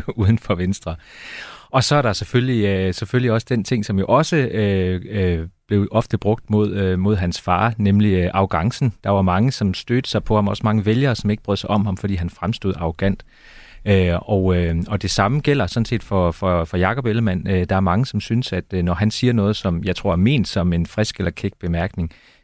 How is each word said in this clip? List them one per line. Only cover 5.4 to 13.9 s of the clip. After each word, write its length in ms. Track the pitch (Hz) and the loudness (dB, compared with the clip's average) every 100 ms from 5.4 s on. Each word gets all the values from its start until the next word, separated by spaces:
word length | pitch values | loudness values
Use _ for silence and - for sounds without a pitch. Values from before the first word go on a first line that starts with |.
| 82 - - | -2 -12 -2
blev 220 | 104 101 | 0 2
ofte 280 | 113 - 110 | 0 0 -2
brugt 320 | 101 110 - | 0 -2 0
mod, 240 | 107 104 98 | 2 2 0
øh, 240 | 95 92 | 0 2
mod 180 | 98 104 | 2 2
hans 240 | 90 - | 0 -2
far, 340 | - 90 110 110 | -2 0 0 2
nemlig, 380 | 101 101 104 92 | 2 4 4 4
øh, 160 | 87 95 | 2 0
arrogancen. 580 | 98 82 95 - 131 - 101 | 0 0 -2 0 -2 -2 0
Der 60 | |
var 120 | 101 | 2
mange, 300 | 92 90 123 | 2 2 0
som 220 | - 101 92 | 0 -2 -2
stødte 360 | - 123 - | -2 -2 -2
sig 140 | 107 - | -4 0
på 100 | 107 | 2
ham, 140 | 101 | 2
også 120 | 101 110 | 0 0
mange 220 | 107 104 | 0 2
vælgere, 280 | 117 139 113 | 2 2 0
som 160 | 104 | -2
ikke 120 | 107 | -2
brød 140 | - 98 | -2 -4
sig 140 | - | 0
om 160 | 104 104 | 0 0
ham, 100 | 92 | -2
fordi 180 | 101 95 | -4 -2
han 160 | 87 | -4
fremstod 440 | - 90 117 95 78 | -6 -6 -4 -4 -4
arrogant. 480 | 82 82 98 95 - _ - - - - | -4 -2 -2 -2 -8 _ -20 -20 -20 -8
Øh, 300 | 107 | 0